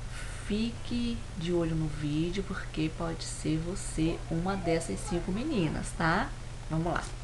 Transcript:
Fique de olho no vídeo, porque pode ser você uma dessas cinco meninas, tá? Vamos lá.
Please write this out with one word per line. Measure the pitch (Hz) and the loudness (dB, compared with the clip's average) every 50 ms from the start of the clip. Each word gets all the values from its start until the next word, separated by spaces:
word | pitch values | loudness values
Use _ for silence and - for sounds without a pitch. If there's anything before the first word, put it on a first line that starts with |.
| - - - - - - - - - | -6 -6 -6 -6 -6 -4 -6 -4 -2
Fique | - 202 214 226 233 226 - - - 247 240 240 233 233 233 - - - | 0 0 2 2 0 -2 -2 -2 0 0 2 2 2 0 -2 -4 -4 -4
de | - 160 175 175 | -2 0 2 2
olho | 175 170 160 160 | 4 4 4 2
no | 160 156 | 2 2
vídeo, | 156 147 - 151 147 147 156 165 180 180 202 180 | 0 0 0 0 2 2 2 2 2 0 0 -2
porque | - 185 - - - - 156 156 156 - | -2 -2 -4 -4 -4 -2 0 0 0 0
pode | - 170 165 165 165 - | -2 -2 -2 -2 -4 -4
ser | - - - - 151 156 160 | -6 -4 -2 0 2 2 2
você | 165 170 190 202 - - - 160 160 165 170 - - - | 0 0 -2 -2 -4 -2 0 2 2 2 2 0 -2 -2
uma | 165 165 170 190 196 | 0 0 2 2 0
dessas | 190 175 170 165 165 165 - 190 - | 0 2 2 2 2 2 0 -4 -4
cinco | - - 180 170 170 - | -2 0 0 0 0 0
meninas, | 190 214 262 320 302 214 165 151 - - - - - | 0 0 0 2 2 2 2 2 2 0 -2 -2 0
tá? | - 175 160 170 202 254 - - - - - - - - - | 2 4 4 4 4 2 0 -4 -6 -8 -8 -8 -6 -4 -2
Vamos | 156 160 165 175 151 | 0 0 2 2 2
lá. | - - - - - | 0 0 -2 -4 -6